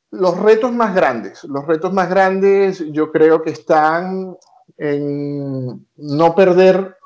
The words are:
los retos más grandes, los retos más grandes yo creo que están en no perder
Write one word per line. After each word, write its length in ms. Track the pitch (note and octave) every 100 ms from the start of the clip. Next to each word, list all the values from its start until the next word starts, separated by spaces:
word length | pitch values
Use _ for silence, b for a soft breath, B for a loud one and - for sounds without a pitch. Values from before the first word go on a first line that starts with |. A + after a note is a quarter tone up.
| _
los 280 | G#3+ F3+ F3+
retos 340 | G#3 A3 B3+
más 220 | A#3+ A3
grandes, 500 | F#3 D#3 A#2+ G2 -
los 220 | D#3+ C#3 C#3+
retos 260 | D#3+ F3+
más 160 | G3 F3
grandes 760 | F#3 F#3+ F#3+ G3 G3 G3 F#3 D#3
yo 180 | D3+ D#3
creo 300 | D#3 D#3 D#3+
que 80 | D#3+
están 880 | C#3+ - D#3 D#3 E3 F#3 F#3+ F#3+ F3 _ _ _ -
en 1120 | D#3 C#3+ C#3+ C#3+ C#3+ C#3+ C#3 C3 C3 - - _
no 380 | D3 C#3+ E3+
perder 640 | F3 F#3+ F3 F#3 F#3 F#3+ -